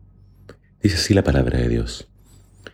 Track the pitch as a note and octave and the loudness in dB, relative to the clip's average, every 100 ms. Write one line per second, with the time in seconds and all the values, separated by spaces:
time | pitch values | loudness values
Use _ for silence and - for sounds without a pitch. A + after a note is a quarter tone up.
0 | - - - _ - - _ _ G#2+ F2 | -20 -20 -20 _ -20 -20 _ _ -2 0
1 | - G2+ - C2+ B1 B1 A#1+ A#1 A1 - | 2 2 4 2 0 0 0 -2 -4 -10
2 | - _ _ - _ _ - | -18 _ _ -20 _ _ -20